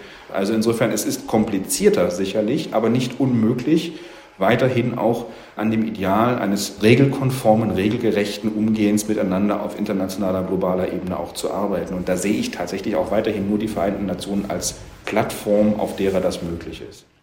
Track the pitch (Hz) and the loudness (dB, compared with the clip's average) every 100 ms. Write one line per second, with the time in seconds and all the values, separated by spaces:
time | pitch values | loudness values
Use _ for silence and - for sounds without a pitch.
0 | - - - - 98 110 113 110 - 107 | -16 -20 -8 -2 0 2 2 2 2 0
1 | - - - 110 107 95 - - 202 - | -2 -6 0 2 2 -2 -2 2 4 4
2 | 90 - 196 110 104 - - 110 113 127 | 2 0 -2 0 0 0 0 0 2 2
3 | 131 - 131 117 110 127 143 170 - - | 0 0 2 4 2 2 2 0 0 -8
4 | - - - - 95 120 131 120 - - | -16 -20 -20 -2 2 4 2 2 0 0
5 | 110 117 - - - - 110 110 101 - | 0 0 -6 -14 -14 -4 0 0 0 -2
6 | 95 101 120 123 98 101 - - 113 127 | 0 2 2 0 0 -2 -4 0 4 6
7 | 139 - 127 - 113 110 104 90 104 110 | 4 2 -2 2 4 4 4 2 2 2
8 | 113 101 104 - 113 107 110 107 104 104 | 2 2 0 -2 -4 0 0 2 4 2
9 | - 107 98 92 104 101 104 - 104 98 | 0 0 0 2 0 0 -4 -4 -2 -2
10 | 95 104 95 92 92 92 92 92 92 90 | -2 -2 -2 -2 -2 0 0 0 -2 -4
11 | 90 78 76 - - 95 101 90 87 90 | -4 -6 -6 -6 -4 -2 -2 -2 -4 -4
12 | 90 90 98 110 - - 104 95 110 101 | -2 0 0 0 -2 -6 -6 -4 -2 -2
13 | - 104 110 101 98 104 110 - 98 98 | 0 0 0 0 0 0 -2 -2 -2 -2
14 | 98 90 98 101 98 87 - - - - | -4 -4 -4 -4 -2 -4 -6 -8 -14 -12
15 | - 107 110 - 107 104 107 104 95 - | -2 0 0 -2 2 4 4 2 -2 0
16 | 95 95 90 - 87 85 - - - - | 0 2 0 -2 -4 -6 -8 -12 -14 -18
17 | _ _ | _ _